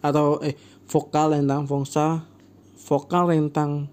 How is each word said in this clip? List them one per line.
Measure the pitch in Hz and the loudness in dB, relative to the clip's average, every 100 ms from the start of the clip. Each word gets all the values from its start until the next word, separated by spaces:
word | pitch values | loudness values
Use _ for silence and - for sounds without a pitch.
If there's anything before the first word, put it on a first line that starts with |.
atau, | 147 147 147 147 | 2 2 2 0
eh, | 151 139 - - - | -2 -6 -14 -20 -4
vokal | 156 - 151 156 151 | -4 0 0 2 2
rentang | 139 139 143 | 0 -2 -2
fungsa, | 139 139 156 151 165 160 - - - - - - | -4 -2 0 0 -2 -6 -20 -20 -20 -20 -20 -2
vokal | 143 - 175 175 | -2 0 0 2
rentang | 160 151 147 147 147 143 | 2 0 -2 -2 -2 -6